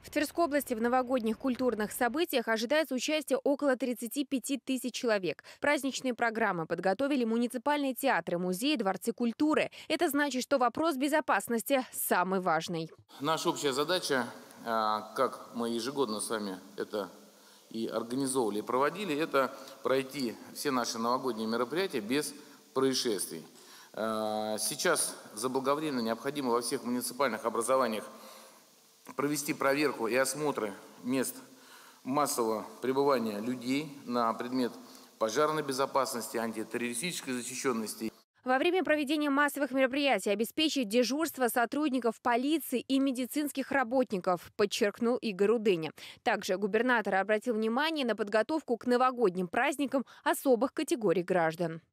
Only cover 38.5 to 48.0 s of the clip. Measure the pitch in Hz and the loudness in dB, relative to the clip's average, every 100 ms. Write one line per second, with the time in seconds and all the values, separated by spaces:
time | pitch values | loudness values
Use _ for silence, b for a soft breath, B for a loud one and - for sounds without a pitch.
38.5 | 262 339 359 302 302 269 302 294 277 294 | 2 2 0 0 0 0 0 0 2 2
39.5 | 277 285 269 262 277 285 214 214 202 233 | 0 -2 0 0 2 2 2 0 0 0
40.5 | - 311 277 220 233 226 277 320 - 247 | 0 0 0 2 2 2 0 -2 0 0
41.5 | 254 233 294 302 254 233 - 254 240 269 | 2 0 0 0 0 -2 -2 0 2 2
42.5 | 311 - 240 - 269 277 247 247 294 294 | 0 0 -4 0 2 2 0 -2 -2 -2
43.5 | 269 254 277 233 262 254 190 180 175 - | -4 -2 0 2 2 2 0 0 0 -2
44.5 | - 208 - 202 - 233 247 226 185 202 | 0 0 2 0 2 0 0 -2 2 4
45.5 | 233 214 180 156 - B B - 208 - | 4 4 2 -2 -8 B B 0 0 0
46.5 | 190 202 214 247 240 208 190 196 214 247 | -2 0 0 4 2 4 2 4 2 2
47.5 | 220 220 233 311 320 | 0 0 2 0 0